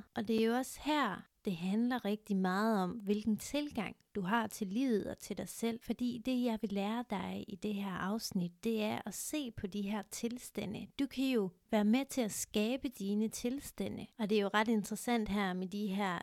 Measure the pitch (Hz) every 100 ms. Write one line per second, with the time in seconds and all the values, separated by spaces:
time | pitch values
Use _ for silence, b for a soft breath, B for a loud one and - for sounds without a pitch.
0 | - - 208 220 226 247 262 - 277 302
1 | 233 - - _ 214 170 185 214 240 -
2 | 196 208 - 190 185 190 220 214 185 240
3 | 202 208 226 208 - 285 294 277 180 -
4 | _ 208 180 233 214 - 190 214 269 208
5 | 180 196 - 196 190 - 233 226 - 220
6 | 247 240 254 254 247 220 208 196 196 233
7 | 240 196 185 196 - 196 214 202 196 175
8 | 185 226 - 190 175 - 226 220 214 226
9 | 208 - - 302 254 - 196 196 196 214
10 | - - 233 247 - - 180 - - -
11 | 277 254 269 240 185 - _ 214 208 247
12 | 277 262 214 - - 220 214 269 269 -
13 | 196 208 220 - 240 277 - - 202 -
14 | 208 - 202 214 202 214 220 220 - 214
15 | - 240 208 208 190 180 185 202 208 190
16 | 196 175